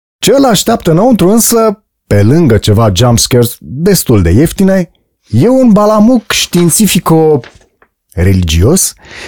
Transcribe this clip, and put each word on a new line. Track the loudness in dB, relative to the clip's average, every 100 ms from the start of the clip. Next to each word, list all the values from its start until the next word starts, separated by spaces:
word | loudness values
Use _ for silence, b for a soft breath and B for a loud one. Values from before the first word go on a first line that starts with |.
| _ -8
Ce | -2 0
îl | 2
așteaptă | 0 -2 -4 0
înăuntru | 0 2 2 2
însă, | 0 0 0 -2 -4 _ _ -4
pe | 0
lângă | 2 2 2 0
ceva | 0 0 0 0
jumpscares | 0 0 0 0 -2 -6
destul | -14 -4 -2 -2 0 0
de | 2
ieftine, | 0 0 0 0 0 -4 _ _ _ -6
e | -2 0
un | 2 2
balamuc | 2 2 2 2 0 -2
științifico-religios | -8 -4 -2 0 0 -2 -2 0 0 2 0 -4 -20 _ _ _ _ _ -4 0 0 0 0 0 0 -4 -10 B B